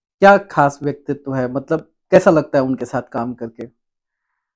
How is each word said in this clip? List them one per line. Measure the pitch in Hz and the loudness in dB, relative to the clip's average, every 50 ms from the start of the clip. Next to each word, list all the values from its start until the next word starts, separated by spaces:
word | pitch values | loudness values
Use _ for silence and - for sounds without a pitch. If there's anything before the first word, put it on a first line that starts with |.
| _ _ _ _ | _ _ _ _
क्या | 190 196 202 190 | 4 6 6 4
खास | 202 - - 165 143 143 139 - 143 | 2 -2 0 0 0 0 0 -4 -6
व्यक्तित्व | 143 143 - _ - 143 - - 139 131 | -8 -8 -6 _ -10 -10 -8 -8 -8 -6
है, | 131 127 123 | -4 -4 -4
मतलब, | 127 135 135 - 160 156 - _ _ _ _ _ | -6 -8 -6 -4 -6 -6 -6 _ _ _ _ _
कैसा | - 180 180 196 | 2 2 4 4
लगता | 165 156 143 - - 143 | 2 2 0 0 -2 -2
है | 131 | -2
उनके | 131 131 120 123 | -2 -4 -6 -6
साथ | 120 - 127 | -6 -6 -8
काम | 123 - - 127 117 123 123 | -8 -8 -8 -8 -8 -8 -8
करके? | - 117 113 113 - 113 117 _ _ _ _ _ _ _ _ _ _ _ _ _ _ _ _ _ | -10 -12 -14 -14 -16 -18 -18 _ _ _ _ _ _ _ _ _ _ _ _ _ _ _ _ _